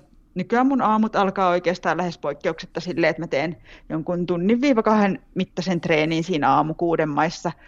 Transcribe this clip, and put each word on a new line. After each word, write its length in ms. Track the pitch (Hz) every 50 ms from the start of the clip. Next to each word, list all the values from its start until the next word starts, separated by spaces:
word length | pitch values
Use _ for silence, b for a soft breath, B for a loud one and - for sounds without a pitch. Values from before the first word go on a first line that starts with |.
| - _ _ - _ _ -
nykyään 320 | 185 180 - 233 240 262 269
mun 140 | 277 247
aamut 340 | - 214 214 220 220 214 -
alkaa 340 | - 196 190 190 196 190 180
oikeastaan 480 | 175 180 175 170 180 - - 180 160 160
lähes 200 | 180 175 165 -
poikkeuksetta 600 | - 147 143 - - 175 165 - - - - 165
silleen, 300 | 165 175 147 147 170 156
että 120 | 156 -
mä 60 | 165 165
teen 300 | 160 131 151 175 160 B B B B B B -
jonkun 360 | 143 160 156 - 180 175 180
tunnin 360 | 160 175 170 175 202 233 240
viiva 220 | 269 294 262 220 220
kahden 380 | 220 220 214 202 196 175 - - - -
mittaisen 460 | 185 185 - _ - 165 185 180 170
treenin 420 | - - 165 151 156 160 165 160 165
siinä 260 | 180 185 147 131 131
aamu 240 | 135 147 151 156 160
kuuden 360 | - 175 170 165 160 160 156
maissa. 420 | 143 143 156 175 - - - 170 - B B